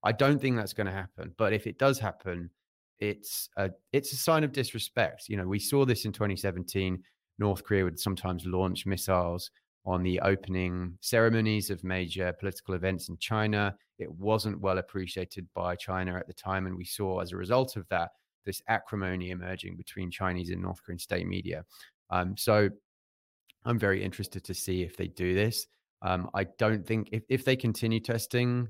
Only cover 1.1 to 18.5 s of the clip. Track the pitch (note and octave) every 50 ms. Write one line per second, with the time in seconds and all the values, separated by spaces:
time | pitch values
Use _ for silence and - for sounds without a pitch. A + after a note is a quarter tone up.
1.1 | _ - - - F2 - A2 G2 G#2+ G#2+ - A2+ - _ C3+ C#3 C3+ - A2 G2
2.1 | - - - F#2 F2 F2 F2 F2 _ _ _ _ _ _ _ _ _ _ G#2 G#2
3.1 | G2+ - - - - - - - _ - G2 F#2+ F#2 - _ _ - C#3 C#3+ -
4.1 | - B2+ - - E3 D#3 D#3 C#3+ C3 C#3 B2 - - - - - _ B2 G#2+ D#2
5.1 | - - - - G#2 G2+ F#2 F#2 G2 G#2 - - C#3 C#3 C#3 B2+ A#2+ - - A2
6.1 | G2 - G#2+ G#2 F#2+ F2+ - G2 F2 F2+ F2+ - - G2 F#2+ F#2 F#2 F#2 - _
7.1 | _ _ _ _ _ - G#2 G#2 G2 F2+ - - G#2 G2 F#2+ F2 E2 - - G2+
8.1 | F#2+ F2 - F#2 F#2 F2 E2 F2+ F2+ F2+ F#2+ F#2 F2+ - - F#2+ G2 F2+ - -
9.1 | F#2+ F2+ F2+ F2 F2 F2 - - _ _ _ _ _ _ _ F#2+ F#2 F2+ F2+ F#2
10.1 | F2+ F2+ - G2 G2 F#2+ - - F#2 F#2 F2+ F2+ F2+ F2+ F2+ F2+ F2 - - -
11.1 | - A2+ A2+ A2+ A2+ A2+ A2 A2 G#2+ G#2+ G2 - G2+ E2 - F#2 F#2 F#2 F2+ E2+
12.1 | D#2 F#2 F#2 F2+ F2 - - G2 F2+ - - - F#2+ F2 F2 F#2+ F#2+ F2 - -
13.1 | E2+ D#2+ - - A#2 A2 G#2+ G#2+ G#2 G#2 G#2 G2+ G2 _ _ _ _ _ G2 D#2
14.1 | D#2+ E2 F#2+ G#2 A2 G#2+ G#2+ A2 G2 D#2+ G2 F#2+ F#2 F#2 F2+ - - G2 F#2+ F2
15.1 | - F#2 F#2 F2+ - G2 F2 E2+ _ F2+ F2 F2+ F2+ E2+ - - F#2 F#2 F#2 F#2
16.1 | F2+ F#2 E2+ - F#2 - - F#2+ F#2+ F#2+ F#2+ F#2 F#2 F2+ F2 - - - G#2 F#2+
17.1 | F#2 F#2 F2 F2 F#2 F#2+ F#2 F2+ A#2+ C3 C3 B2+ - G#2+ F2+ _ G2 F2+ E2+ E2+
18.1 | _ _ _ _ _ _ _ G2+